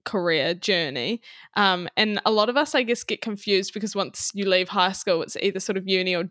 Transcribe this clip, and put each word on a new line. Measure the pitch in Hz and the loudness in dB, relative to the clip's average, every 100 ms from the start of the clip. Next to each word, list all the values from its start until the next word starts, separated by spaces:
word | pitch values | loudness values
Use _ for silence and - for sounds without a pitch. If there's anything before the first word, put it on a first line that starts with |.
| - | -6
career | 202 175 160 147 | -2 0 2 0
journey. | 175 - 180 151 135 131 233 - - - 208 | -2 0 0 0 -2 -4 -4 -8 -20 -6 2
Um, | 196 180 175 - | 2 2 -2 0
and | 220 208 - | 0 2 2
a | |
lot | 214 220 | 2 2
of | 262 | 2
us, | 294 | 2
I | 269 | 0
guess, | 240 240 | 0 -2
get | - 214 | -2 -6
confused | 226 202 208 190 196 | -6 -6 0 0 0
because | 208 202 202 | -4 -4 -4
once | 185 - - | -4 -2 -2
you | 202 190 | -2 2
leave | 185 180 | 2 2
high | 196 185 | 2 2
school, | 190 - 175 | 2 0 0
it's | - - | -2 -2
either | 196 190 | -2 -2
sort | - 190 | -4 -4
of | 190 | 0
uni | 185 185 180 | 0 0 -2
or | 185 | -4